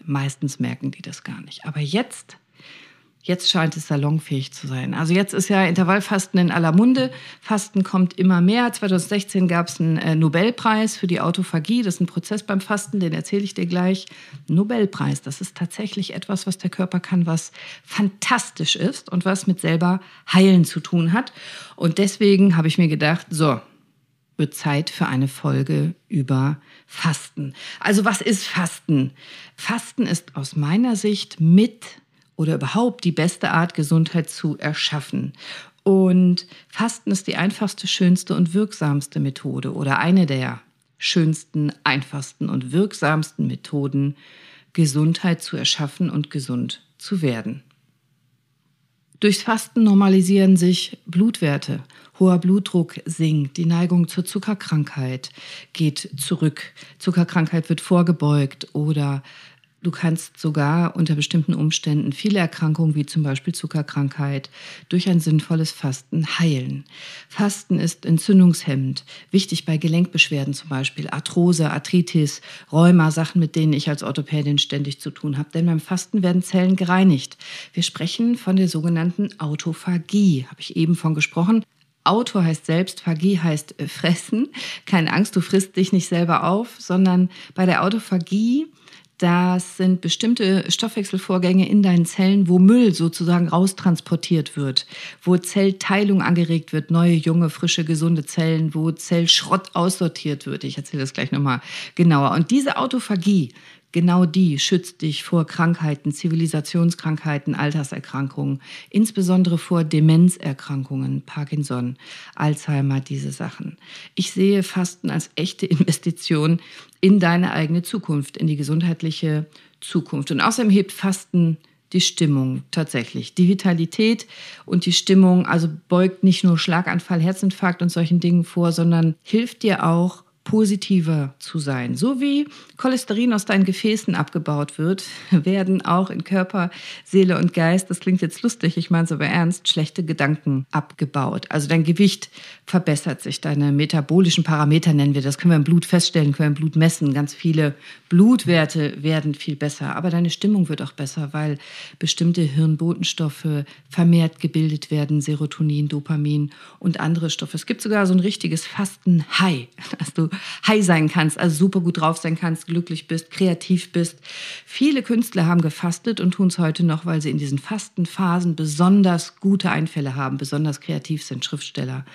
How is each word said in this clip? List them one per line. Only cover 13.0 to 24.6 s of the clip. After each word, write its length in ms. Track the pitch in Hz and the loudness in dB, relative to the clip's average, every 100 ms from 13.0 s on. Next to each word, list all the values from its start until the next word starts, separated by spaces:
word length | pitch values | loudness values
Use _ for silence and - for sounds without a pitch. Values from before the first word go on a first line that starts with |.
den 140 | 170 | -2
erzähle 280 | 156 160 202 | -4 -4 -4
ich 120 | 202 | -4
dir 100 | - | -6
gleich. 400 | 180 175 180 190 - - - - - | -4 -2 0 -2 -6 -20 -20 -16 -2
Nobelpreis, 760 | 160 208 233 196 - 139 139 | 0 0 0 -2 -2 -4 -4
das 180 | - 139 | -8 -12
ist 160 | 185 - | -12 -8
tatsächlich 560 | 170 - 208 - 185 | -8 -6 -8 -6 -8
etwas, 340 | - - 196 - | -8 -6 -6 -4
was 120 | 180 | -4
der 100 | 180 | -4
Körper 320 | - 185 180 | -4 -4 -4
kann, 240 | - 185 | -2 0
was 280 | 170 160 - - - - | 2 0 -4 -16 -20 -20
fantastisch 960 | - - 202 - - 247 - - 156 - | -10 -2 -2 -2 -2 -2 -2 -6 -4 -2
ist 340 | 190 277 - | -2 -4 -6
und 140 | 180 | -2
was 220 | 185 190 - | 0 0 0
mit 120 | 175 | -2
selber 420 | 165 165 180 185 - - - | 0 0 2 0 -4 -18 0
heilen 360 | 185 190 185 165 | 6 8 8 4
zu 140 | - | 0
tun 340 | - 175 165 | -4 -2 0
hat. 180 | 202 269 - - - - - | 0 -2 -10 -20 -18 -18 -4
Und 200 | 170 160 | -2 0
deswegen 640 | 196 - 208 196 196 165 | 0 2 4 6 6 4
habe 100 | 160 | 2
ich 80 | 156 | 2
mir 120 | 170 | 2
gedacht, 400 | 151 151 165 - | 2 0 0 -4
so, 280 | 160 156 120 - _ _ _ _ _ _ - | -2 0 0 -6 _ _ _ _ _ _ -6
wird 160 | 147 | -6
Zeit 380 | - | -4